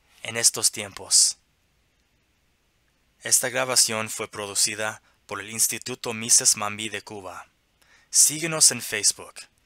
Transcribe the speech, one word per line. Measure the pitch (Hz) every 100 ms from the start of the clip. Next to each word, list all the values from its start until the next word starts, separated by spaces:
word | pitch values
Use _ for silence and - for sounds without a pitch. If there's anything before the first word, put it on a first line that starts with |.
| _ _
en | 113 117
estos | 113 123 107
tiempos. | 113 101 95 95 - - - _ _ _ _ _ _ _ _ _ _ _ _ _ _ _ _ _ _
Esta | 117 - 127
grabación | 127 131 120 - 110 110
fue | - 104
producida | 107 101 98 113 107 107 107 _ _ -
por | 101
el | 101
Instituto | 113 - 113 - - 123 110
Mises | 117 - 127 110
Mambi | 104 104 110
de | 101
Cuba. | - 104 92 87 - _ _ _ _ _ _
Síguenos | - - 151 165 156 -
en | 123
Facebook | - 107 - - 85 - - _